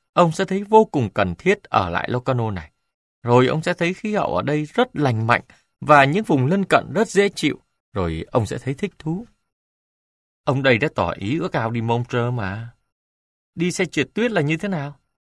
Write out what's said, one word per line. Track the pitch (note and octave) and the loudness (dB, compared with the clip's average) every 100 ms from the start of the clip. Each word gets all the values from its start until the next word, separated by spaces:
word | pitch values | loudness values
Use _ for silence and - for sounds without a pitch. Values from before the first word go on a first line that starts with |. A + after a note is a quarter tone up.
| _ | _
ông | - E3+ | 2 2
sẽ | D#3+ | 0
thấy | F#3+ F#3+ | -4 -4
vô | G3+ A3 | 2 4
cùng | A3 D3 G#2+ | 4 0 -2
cần | - F#2 | 0 -2
thiết | E2+ F3+ G#3 | 0 0 -2
ở | - G#2+ F2+ | 0 0 0
lại | F2+ - | -2 -4
Locarno | B2 C3 B2 A2 | -4 -2 -2 -2
này. | F#2 D#2+ _ _ _ _ _ | -6 -12 _ _ _ _ _
Rồi | A#2 B2 B2+ | 4 6 6
ông | D3+ | 2
sẽ | F3+ | -2
thấy | F3 E3+ | -2 -2
khí | F#3 G#3+ | -4 -4
hậu | G#3 - F2+ | -2 0 -2
ở | |
đây | B2 D3+ | -2 -2
rất | D3+ - B3 D#3 | -2 -2 -2 -2
lành | C#3 A2 A2+ | -2 0 0
mạnh | A#2 - _ _ - | 0 -2 _ _ -4
và | C#3 D3 | 4 6
những | C3+ F#3 | 6 2
vùng | A3 C#3+ C3 | 0 2 2
lân | G3 F#3 | 0 2
cận | D3 - | 0 2
rất | D#3 A3 | -4 0
dễ | F#3+ G3+ | 0 0
chịu. | - C#3+ - _ _ _ | 0 -4 -4 _ _ _
Rồi | G2+ E2+ D#2+ - | -4 -4 -4 -2
ông | - G2+ | -2 -2
sẽ | - | -4
thấy | C3 | -6
thích | C#3 G3+ - | -6 -8 -6
thú." | D#3 F3+ A#3+ _ _ _ _ _ _ _ _ _ _ _ | -8 -8 -10 _ _ _ _ _ _ _ _ _ _ _
"Ông | - C3+ | -2 2
đây | C3+ A2+ | 4 2
đã | D#3 | 2
tỏ | - E2+ | 0 -2
ý | - G2+ D#3+ | -2 -4 -4
ước | F3 | -2
ao | D3 A#2 | -2 -2
đi | A#2 | -2
Montreux | A2+ A#2+ B2 B2 A#2+ | -2 -2 -2 -2 -2
mà." | B2 F#2+ G#2 A#2 - _ _ _ _ _ _ _ | -4 -6 -8 -12 -20 _ _ _ _ _ _ _
"Đi | - F3 | -4 -2
xe | F3+ | -2
trượt | F3 D3+ B2+ | -4 -2 -4
tuyết | G#3 A#3+ | -2 0
là | G3 | 0
như | C#3+ D#3+ | 0 -2
thế | G3+ | -4
nào?" | E3 C#3+ - _ _ | -6 -8 -12 _ _